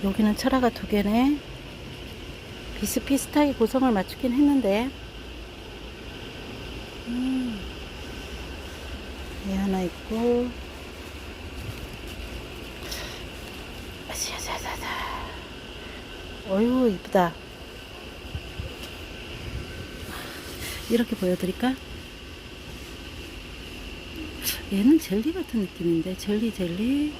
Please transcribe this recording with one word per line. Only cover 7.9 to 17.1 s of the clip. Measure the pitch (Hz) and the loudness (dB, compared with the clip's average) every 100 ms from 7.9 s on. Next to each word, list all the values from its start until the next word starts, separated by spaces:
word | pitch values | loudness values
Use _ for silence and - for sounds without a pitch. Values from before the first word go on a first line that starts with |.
| - - - - - - - - - - - - - - - 196 | -10 -8 -8 -8 -8 -8 -8 -8 -8 -8 -8 -8 -8 -8 -6 0
얘 | 190 | 2
하나 | 196 190 | 4 4
있고. | 180 - - 220 240 240 247 - - - - - - - - - - - - - - - - - - - - - - - - - - - - - - - - - - - - | 2 -2 -2 2 6 6 4 -2 -8 -10 -10 -10 -10 -10 -10 -10 -8 -8 -8 -6 -8 -8 -8 -8 -6 -6 -8 -10 -10 -8 -6 -6 -6 -8 -10 -10 -10 -10 -10 -10 -10 -10 -8
아자자자자. | - - - - - - - - 1047 1017 - - - - - - - - - - - - - 214 | -4 -4 -4 -4 -4 -4 -4 -4 -4 -4 -4 -6 -8 -10 -12 -12 -10 -10 -10 -10 -10 -10 -10 0
어휴, | 190 233 254 247 | 6 6 8 6
이쁘다. | 180 - | 4 4